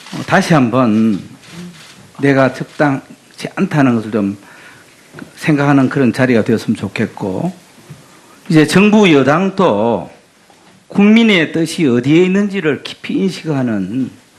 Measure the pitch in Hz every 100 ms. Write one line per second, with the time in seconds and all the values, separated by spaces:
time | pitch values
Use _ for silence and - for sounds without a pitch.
0 | - - - 185 185 160 123 123 120 107
1 | 110 95 - - - 170 - - - -
2 | - - 139 135 131 - 151 - 151 139
3 | - - _ - - - 190 147 135 117
4 | 107 107 101 101 - - - - - _
5 | _ - - - - 143 143 139 127 143
6 | 123 107 127 117 98 107 - 107 101 -
7 | 101 - 101 98 180 - _ - - -
8 | - - - - - 156 151 185 208 214
9 | 196 143 131 156 196 190 175 101 113 101
10 | 76 - _ _ _ _ _ _ - -
11 | 202 220 226 190 147 165 165 - 147 120
12 | 131 160 185 190 202 196 156 123 - -
13 | - 190 190 156 160 139 127 104 95 123
14 | 123 - _